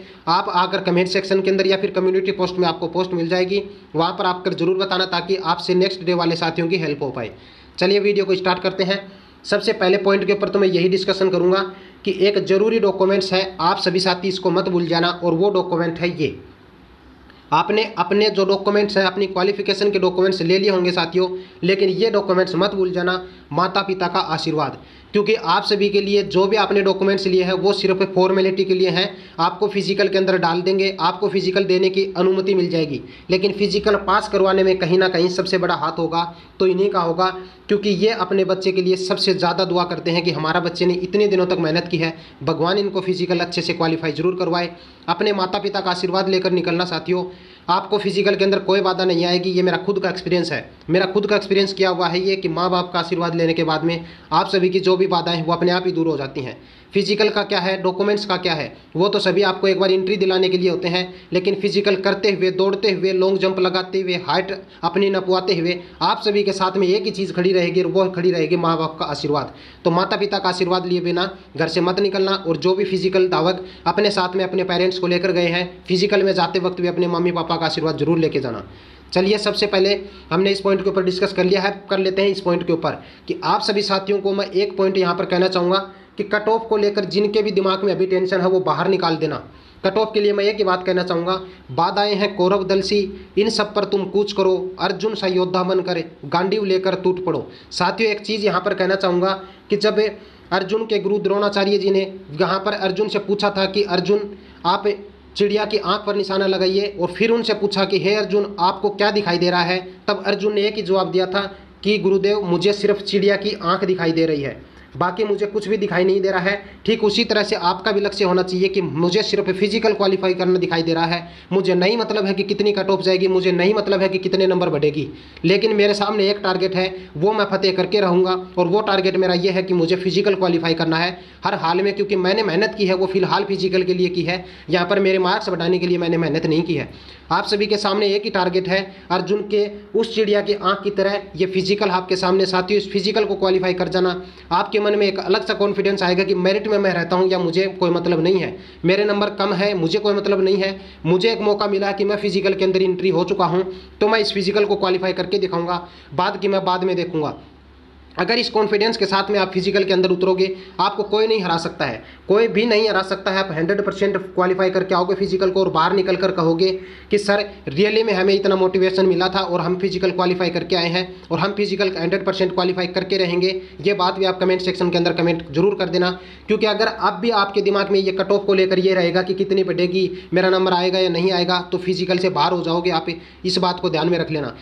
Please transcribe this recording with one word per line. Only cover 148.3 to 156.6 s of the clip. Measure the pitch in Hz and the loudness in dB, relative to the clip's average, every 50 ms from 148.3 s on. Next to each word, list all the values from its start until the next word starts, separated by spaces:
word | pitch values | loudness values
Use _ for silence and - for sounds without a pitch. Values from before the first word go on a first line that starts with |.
| 196 185 | 2 2
है, | 156 - - - - - - - - | 0 -2 -6 -10 -14 -18 -16 -4 0
मेरे | 165 190 196 208 | 2 2 2 2
नंबर | 214 208 202 208 202 202 | 0 2 0 0 -2 0
कम | 202 196 208 202 | -2 -2 0 0
है, | 170 202 208 208 | 0 0 0 0
मुझे | 185 160 165 180 208 | 0 0 0 0 0
कोई | 208 208 202 | 0 0 0
मतलब | 202 202 196 202 190 | 0 0 0 0 2
नहीं | 190 185 196 | 2 2 2
है, | 196 190 196 196 190 - - - - - | 2 0 -2 -4 -6 -12 -18 -20 -8 -2
मुझे | 160 175 185 185 226 226 | 0 2 2 2 0 0
एक | - | 0
मौका | 214 208 202 208 214 | 0 0 0 2 0
मिला | 202 202 196 202 | 0 0 0 0
है | 196 196 | -2 -2
कि | 196 202 | -2 0
मैं | 202 208 202 | 0 0 0
फिजिकल | - 208 175 202 185 196 190 | -2 -2 -2 0 0 0 0
के | 190 190 | 2 0
अंदर | 185 180 190 190 | 0 2 2 2
एंट्री | 185 180 180 185 190 | 2 0 0 0 0
हो | 165 165 180 | 2 2 0
चुका | 180 202 - 180 | 0 0 0 0
हूँ, | 160 165 185 190 - - - - - - - | 0 2 0 -2 -2 -6 -12 -16 -20 -4 -2
तो | 208 202 | 0 2
मैं | 226 220 | 2 2
इस | 208 208 - | 0 0 -2
फिजिकल | 196 190 180 196 214 208 | -2 -2 0 2 2 2
को | 196 202 | 2 2
क्वालिफाई | - 190 185 185 180 190 185 180 | 0 0 0 0 0 0 -2 -2
करके | 185 180 185 202 196 | -2 -4 -2 -2 -2
दिखाऊँगा, | 185 180 170 170 170 175 175 175 175 - - - - - - | -2 -2 -2 -4 -2 -2 -4 -6 -6 -10 -18 -20 -20 -8 -4
बाद | 139 180 202 202 190 | -2 -2 -2 -2 -2
की | 185 196 | -2 0
मैं | 196 190 | 0 0